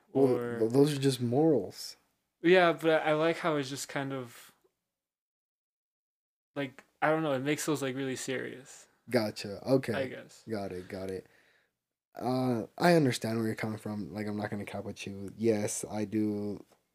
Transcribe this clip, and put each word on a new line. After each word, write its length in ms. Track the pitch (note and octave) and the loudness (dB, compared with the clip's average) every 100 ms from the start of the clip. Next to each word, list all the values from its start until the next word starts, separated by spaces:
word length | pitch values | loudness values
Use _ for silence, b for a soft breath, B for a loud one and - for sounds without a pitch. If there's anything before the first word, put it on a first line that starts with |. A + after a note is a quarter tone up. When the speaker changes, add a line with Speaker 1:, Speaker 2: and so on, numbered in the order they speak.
| _ | _
Speaker 1:
Well, 140 | C3+ C3+ A#2+ | 4 4 4
Speaker 2:
or 220 | A#2+ A#2 | -2 -2
Speaker 1:
th-, 120 | A2 | 2
those 220 | B2+ D3 | 4 4
are 80 | C#3 | 4
just 180 | C3+ A#2+ | 0 2
morals. 800 | A#2+ B2 D#3+ C3+ F#2 - - - _ _ _ _ | 0 4 4 4 0 -8 -16 -16 _ _ _ _
Speaker 2:
Yeah, 280 | E3+ F#3 E3+ | 6 8 6
but 280 | D3 D#3+ D#3 | 4 2 4
I 120 | D3 | 4
like 260 | D3+ E3 E3 | 2 2 0
how 160 | F3 D3+ | 0 0
it's 120 | C3 | -2
just 220 | C3+ - | -6 -8
kind 240 | D3 C3+ | -6 -4
of, 380 | C3+ A#2+ - - _ _ _ _ _ _ _ _ _ _ _ _ _ _ _ _ _ _ _ _ C#3+ | -6 -10 -16 -20 _ _ _ _ _ _ _ _ _ _ _ _ _ _ _ _ _ _ _ _ -8
like, 280 | C3+ - - _ | -8 -10 -20 _
I 80 | D3 | 2
don't 140 | D#3+ | 2
know, 80 | D#3 | 0
it 80 | C3 | 0
makes 220 | C#3 D3+ - | 0 -2 -2
those, 160 | C#3+ | -2
like, 140 | C3+ C3 | -2 -4
really 200 | C3+ B2 | -4 -4
serious. 720 | - B2+ A#2+ B2 C3 - - _ - | -4 -6 -6 -12 -18 -20 -20 _ -2
Speaker 1:
Gotcha. 500 | A#2+ G#2+ - G#2 G2 A2 | 0 0 -4 -10 -8 0
Okay. 260 | C3+ C3 | 0 2
Speaker 2:
I 140 | - C3+ | -4 -6
guess. 360 | A#2+ A2 - - | -8 -16 -20 -10
Speaker 1:
Got 240 | G#2+ G2 | -8 -6
it, 160 | F2+ F2+ | -10 -10
got 220 | G2 F#2+ | -10 -8
it. 160 | F#2 b b b b b _ _ _ _ - | -8 b b b b b _ _ _ _ -8
Uh, 480 | A#2+ B2+ B2+ A#2 - - | -4 -2 0 -2 -4 0
I 160 | F3 | 4
understand 440 | E3+ C3+ A#2 A2+ A2+ | 6 6 2 -2 -2
where 80 | A2 | -2
you're 80 | A2 | -2
coming 240 | A2 A2 | -4 -4
from. 340 | G#2+ G#2 F2 | -6 -6 -6
Like, 140 | G2+ G#2 | -6 -6
I'm 100 | G#2 | -4
not 140 | G#2 | -4
gonna 140 | G#2+ G2 | -6 -8
cap 200 | G2+ G2+ | -8 -10
with 220 | G2 - | -10 -10
you. 260 | G2 G2 - | -10 -10 0
Yes, 480 | A2+ G#2 G#2 - - | 2 2 0 -4 -6
I 160 | G#2+ G#2 | -6 -2
do 580 | G#2+ G#2+ G#2 G#2 F#2+ - _ _ | 0 0 -2 -6 -8 -14 _ _